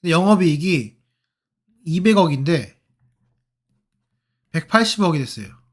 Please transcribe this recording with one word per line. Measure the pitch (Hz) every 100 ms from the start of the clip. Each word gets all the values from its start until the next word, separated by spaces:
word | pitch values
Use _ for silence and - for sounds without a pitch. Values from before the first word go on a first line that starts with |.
근데 | 175
영업이익이 | 165 190 208 180 147 180 165 104 _ _ _ _ _ _ _ _ _
이백억인데 | 165 170 190 208 175 143 139 160 95 _ _ _ _ _ _ _ _ _ _ _ _ _ _ _ _ _ _
백팔십억이 | 160 - 220 220 214 190 151
됐어요. | 127 - 98 - _